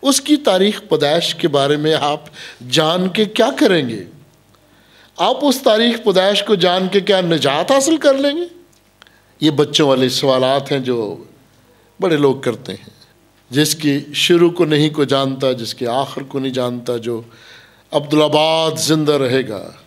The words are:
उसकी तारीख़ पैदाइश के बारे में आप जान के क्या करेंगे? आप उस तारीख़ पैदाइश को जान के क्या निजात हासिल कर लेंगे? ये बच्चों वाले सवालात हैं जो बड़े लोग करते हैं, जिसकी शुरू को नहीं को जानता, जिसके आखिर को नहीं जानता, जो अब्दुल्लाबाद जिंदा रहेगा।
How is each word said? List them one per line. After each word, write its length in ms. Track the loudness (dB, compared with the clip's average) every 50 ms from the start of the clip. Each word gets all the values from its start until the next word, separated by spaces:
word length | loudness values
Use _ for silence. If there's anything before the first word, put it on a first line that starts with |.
| 2
उसकी 340 | 0 0 0 2 0 0 2
तारीख़ 420 | 2 2 2 2 2 0 0 -4
पैदाइश 540 | -4 -2 -2 0 0 2 0 0 -2 -2 -6
के 140 | -2 -4 0
बारे 300 | 0 2 2 2 0 0
में 160 | 0 0 0
आप 320 | 0 0 -2 -4 -4 -8 -16 -20 -20 -20 -20 -20 -18 -14
जान 440 | -4 -2 0 0 2 0 0 -2 -2
के 160 | 0 0 -2
क्या 240 | -2 0 0 0 0
करेंगे? 540 | 2 2 2 2 4 2 0 -2 -6 -8 -12 -14 -18 -20 -20 _ _ _ _ _ _ _ _ _ _ _ _ _ _ -20 -20 _ _ -2
आप 180 | 0 0 0
उस 280 | 0 0 0 0 2 2
तारीख़ 340 | 2 2 4 2 0 0 0
पैदाइश 440 | 0 0 2 2 2 2 2 0
को 140 | 0 0 0
जान 320 | 2 2 2 2 2 -2 0
के 140 | 0 0
क्या 200 | 2 2 0 2
निजात 500 | 2 0 0 0 0 0 0 0 0 2
हासिल 260 | 2 2 2 2 0 2
कर 180 | 2 2 2
लेंगे? 320 | 2 0 -2 -2 -2 -8 -8 -12 -20 -20 _ _ _ _ _ _ _ -20 _ _ _ _ _ _ _
ये 100 | 0 0
बच्चों 360 | 2 2 0 0 2 2 4 4
वाले 200 | 4 2 2 0
सवालात 640 | 0 0 0 2 2 2 2 2 0 0 -2 -2
हैं 120 | -4 -4 -2
जो 440 | -2 -4 -4 -4 -6 -8 -10 -14 -20 _ _ _ _ _ _ _ _ _ _ _ _ _ _
बड़े 180 | -2 0 0 2
लोग 260 | 2 2 2 0 -2
करते 280 | -6 -6 -6 -8 -14
हैं, 200 | -14 -14 -16 -20 -20 _ -20 _ _ _ _ _ _ _ _ _
जिसकी 640 | 0 0 0 0 -2 -2 -2 -2 -2 -2 -4 -6 -6
शुरू 340 | -4 2 4 4 6 4 4
को 160 | 4 2 0
नहीं 240 | 2 2 2 2 0
को 160 | 0 -2 -2
जानता, 460 | 0 2 0 0 -2 -4 -2 -2 -2 -2
जिसके 320 | -2 -6 -12 -8 -8 -6
आखिर 380 | -4 -2 -2 -4 -4 -6 -12 -12
को 160 | -10 -8 -6
नहीं 120 | -6 -4
जानता, 460 | -4 -4 -4 -4 -6 -8 -8 -6 -6 -6
जो 280 | -6 -6 -8 -8 -10 -14 -20 -20 -20 -20 -20 -20 -20 -20 _ _ _ _ -4
अब्दुल्लाबाद 840 | -4 -2 0 0 2 2 2 2 2 2 2 0 0 0 -2 -2 -4
जिंदा 380 | -2 0 0 0 2 2 0
रहेगा। 640 | 0 0 0 0 -2 -2 -4 -8 -12 -12 -14 -18 -20 -20